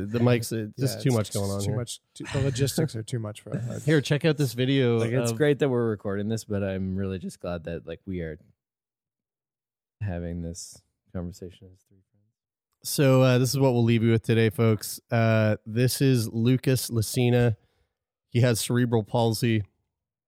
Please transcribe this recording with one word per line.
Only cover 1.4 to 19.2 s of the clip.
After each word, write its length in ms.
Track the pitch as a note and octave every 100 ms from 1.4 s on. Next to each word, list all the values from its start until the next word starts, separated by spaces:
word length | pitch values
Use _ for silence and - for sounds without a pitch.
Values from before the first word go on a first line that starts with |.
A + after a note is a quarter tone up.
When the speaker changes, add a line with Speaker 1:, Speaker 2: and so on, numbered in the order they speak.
| G2
Speaker 2:
just 80 |
Speaker 1:
on 60 | G2
Speaker 2:
too 60 | G2+
Speaker 1:
here. 60 | -
Speaker 2:
much, 220 | A#2 - _
too, 100 | - C3+
the 60 | C#3+
logistics 540 | C3+ B2 C#3 - D#3+ A2+
are 60 |
too 160 | A2 B2
much 220 | G#2+ G#2
for 100 | -
a 60 | -
hug. 200 | A#2 A2
Speaker 1:
<laughs> 40 | A2+
Here, 160 | D#3+
check 240 | - D3 E3
out 100 | D3+
this 160 | C#3
video 460 | A#2 B2+ C#3 B2 A#2
Speaker 3:
Like, 140 | A2+
it's 180 | B2 A#2+
Speaker 1:
of 80 | A2+
Speaker 3:
great 200 | D3 C#3
that 100 | D3
we're 180 | B2 A#2
recording 400 | G#2+ G#2 G2 G2+
this, 160 | A2
but 180 | - G2+
I'm 340 | G2 F#2+ F#2+ F#2+
really 220 | G2 F#2+
just 220 | - -
glad 240 | F#2 F2
that, 220 | D#2+ E2 B1+
like, 140 | E2
we 160 | - F#2
are 180 | D#2+ D#2 _ _ _ _ _ _ _ _ _ _ _ _ _ _ _ _
having 400 | G2+ F2 F2 E2+
this 400 | E2+ F2 - - _ _ _
conversation 540 | F#2 F2 E2+ F2+ E2 F#2+
as 80 | F#2+ _
three 140 | G2 _
friends. 160 | _ _ _ _ _ _ _
Speaker 1:
So, 380 | - - C#3 C3
uh, 160 | C3 B2
this 100 | B2+
is 80 | C3+
what 140 | C3+
we'll 120 | A#2+
leave 180 | A2+ A#2
you 80 | A2+
with 120 | A2+
today, 280 | - A2+ A2+
folks. 500 | - A2+ A2 - - -
Uh, 460 | A#2 A2+ A2 G#2+ G#2+
this 380 | - A2 B2+ -
is 260 | C3+ B2+ A2
Lucas 600 | G#2+ A#2 C3 - C3 -
Lucena. 680 | A#2 G#2 - B2 B2 A#2+ G#2+ _ _ _ _ _ _ _
He 120 | A#2+
has 180 | B2 A2
cerebral 420 | - B2 B2 A#2
palsy, 600 | G#2 B2